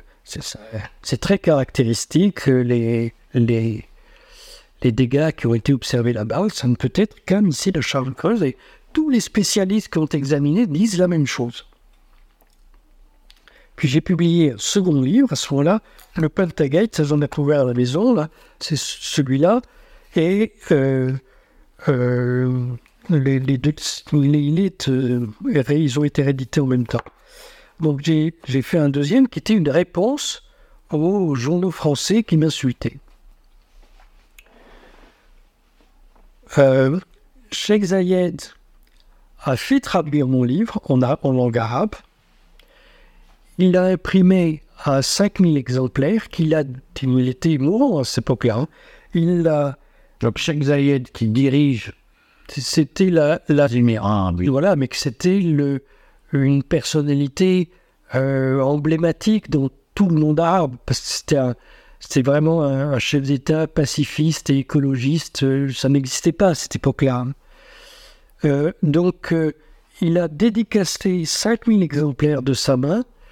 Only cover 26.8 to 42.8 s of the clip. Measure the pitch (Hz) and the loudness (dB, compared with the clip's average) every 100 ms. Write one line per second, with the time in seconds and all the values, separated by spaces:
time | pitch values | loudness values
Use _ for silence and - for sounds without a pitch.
26.8 | 117 120 - - _ - - - _ - | -2 -6 -8 -18 _ -20 -20 -20 _ -4
27.8 | 160 139 160 156 160 - - 135 - 170 | -2 -2 0 0 0 -4 -4 -4 0 0
28.8 | 147 143 143 247 254 - - 220 143 147 | 2 0 2 2 2 0 0 2 2 0
29.8 | 180 170 220 294 - - - _ _ - | 0 0 -2 -2 -6 -12 -18 _ _ -20
30.8 | - 151 165 202 170 139 131 175 185 - | -6 -2 0 0 0 -2 -2 -2 -2 -2
31.8 | 156 139 - 214 - 160 156 - 131 - | -2 0 0 0 2 2 2 0 -4 -4
32.8 | - - - _ - _ _ _ _ - | -8 -10 -18 _ -20 _ _ _ _ -20
33.8 | _ _ _ _ _ - _ _ - - | _ _ _ _ _ -20 _ _ -20 -20
34.8 | - - - _ _ _ _ _ _ _ | -20 -20 -20 _ _ _ _ _ _ _
35.8 | _ _ _ _ _ _ - 151 135 131 | _ _ _ _ _ _ -4 2 4 4
36.8 | 131 175 - _ _ _ _ - - 208 | 2 0 -6 _ _ _ _ -8 -2 0
37.8 | 185 190 180 185 180 - - - _ _ | 0 0 0 0 -2 -6 -14 -20 _ _
38.8 | _ _ _ _ _ _ - 123 - 269 | _ _ _ _ _ _ -4 -4 0 0
39.8 | - 185 151 147 131 131 123 151 226 - | 0 -2 0 0 2 2 2 0 -2 -4
40.8 | - 131 127 151 143 127 123 117 110 127 | 0 2 2 0 0 0 0 -2 -2 -2
41.8 | 214 - _ _ _ _ _ _ _ _ | -4 -6 _ _ _ _ _ _ _ _